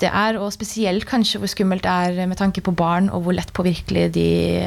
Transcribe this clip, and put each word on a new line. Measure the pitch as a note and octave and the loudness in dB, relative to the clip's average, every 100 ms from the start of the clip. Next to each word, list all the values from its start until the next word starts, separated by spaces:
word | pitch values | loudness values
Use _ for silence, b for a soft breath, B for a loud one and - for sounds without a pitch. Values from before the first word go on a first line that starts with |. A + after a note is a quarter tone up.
det | F#3+ | 0
er, | G3 A3 A3 | 2 0 0
og | G3+ | -4
spesielt | - G#3 A3 G3+ F#3+ - | -6 -8 -2 0 0 0
kanskje | B3 G3+ G3+ | 0 0 0
hvor | G3+ | -4
skummelt | - F#3+ F#3+ F#3 | -2 0 0 0
det | |
er | F3+ F3+ F3+ F#3 | 0 0 0 -2
med | F#3 | 0
tanke | G3 F#3+ | 0 0
på | F#3+ E3+ | 0 0
barn, | E3+ F3 G3 | 2 2 2
og | F3 | 0
hvor | F3 | 0
lett | F3+ - - | -2 -2 -2
påvirkelige | F3+ E3 - F3+ E3+ E3+ | 0 0 -2 0 2 2
de | E3 E3+ E3+ F3 | 2 2 2 0